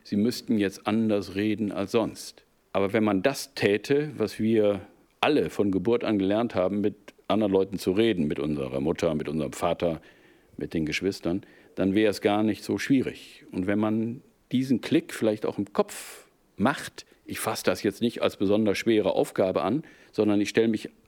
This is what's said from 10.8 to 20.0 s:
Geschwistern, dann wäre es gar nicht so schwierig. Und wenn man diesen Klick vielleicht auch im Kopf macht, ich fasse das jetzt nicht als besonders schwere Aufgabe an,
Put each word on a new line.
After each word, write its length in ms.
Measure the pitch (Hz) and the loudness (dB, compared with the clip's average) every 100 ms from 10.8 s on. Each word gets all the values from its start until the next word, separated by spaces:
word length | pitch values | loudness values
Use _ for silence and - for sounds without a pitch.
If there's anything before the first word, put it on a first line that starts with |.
| 76 | -2
Geschwistern, 560 | 76 92 - - 95 - - - - | -2 -4 -4 -4 -4 -6 -20 -18 -2
dann 180 | 95 | 0
wäre 160 | 98 107 | 4 2
es 120 | 98 | 2
gar 200 | 107 104 | 0 2
nicht 200 | 107 98 | 0 -2
so 140 | - 104 | -2 -4
schwierig. 680 | - 135 - - - - - | 2 2 0 -6 -18 -20 -10
Und 160 | 92 92 | -6 -2
wenn 120 | 104 | 0
man 420 | 107 110 110 131 - _ _ | 0 0 -2 -6 -14 _ _
diesen 300 | 127 131 127 | -2 0 0
Klick 320 | - 165 - | 2 0 0
vielleicht 320 | - 110 107 - | -2 -2 0 -4
auch 120 | - | -4
im 140 | 101 | -2
Kopf 520 | - 202 - - - - _ _ - | 0 -2 -2 -16 -18 -20 _ _ -2
macht, 480 | 107 147 - - - _ - | 0 0 -8 -16 -20 _ -12
ich 140 | - | -6
fasse 240 | - 110 | -4 -2
das 200 | - 92 | 0 0
jetzt 180 | 107 - | -2 0
nicht 200 | 117 - | -4 0
als 160 | 101 - | -2 0
besonders 400 | 98 104 107 95 | 2 2 2 0
schwere 360 | - 107 92 | 2 2 4
Aufgabe 480 | - - - 98 90 | 2 0 0 2 2
an, 220 | 82 135 - - | 0 -2 -4 -18